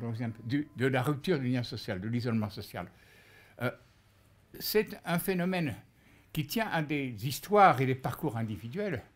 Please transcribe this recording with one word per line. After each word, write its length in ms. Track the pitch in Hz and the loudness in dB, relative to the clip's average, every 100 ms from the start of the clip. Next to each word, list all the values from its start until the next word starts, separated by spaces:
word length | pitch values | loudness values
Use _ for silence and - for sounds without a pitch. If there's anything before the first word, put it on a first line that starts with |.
l'on 100 | 117 | -6
vient, 200 | 113 117 107 | -4 -6 -6
du, 240 | 110 143 151 - | -4 -2 -4 -2
de 80 | 135 | 0
la 160 | 131 | 2
rupture 380 | 131 139 185 156 | 0 -2 0 0
du 80 | 123 | 0
lien 160 | 127 | -2
social, 360 | 117 113 - 92 | -2 -8 -6 -6
de 80 | 110 | -2
l'isolement 420 | 120 120 113 104 | -2 0 0 -2
social, 380 | 104 - 101 87 - - - - - - - | -6 -10 -10 -12 -16 -20 -20 -20 -20 -20 -6
euh, 100 | 123 - - _ _ _ - - _ - | -4 -4 -16 _ _ _ -20 -20 _ -10
c'est 380 | - 214 208 - - | 0 0 0 -6 -2
un 140 | 170 | 0
phénomène 560 | 196 185 175 185 147 - - _ - - - | 0 0 0 0 -2 -4 -12 _ -20 -20 -8
qui 160 | 156 - | -6 -2
tient 220 | 226 214 | -2 0
à 120 | 160 | -2
des 460 | 147 147 135 107 143 | 0 -2 -2 -4 -6
histoires 540 | - - 208 185 127 | -6 4 10 10 8
et 40 | 131 | 4
des 100 | 127 | 0
parcours 420 | 127 - 156 113 | -2 -4 -4 -2
individuels. 680 | 110 95 117 165 208 123 - | -4 -4 -8 -6 -4 -4 -8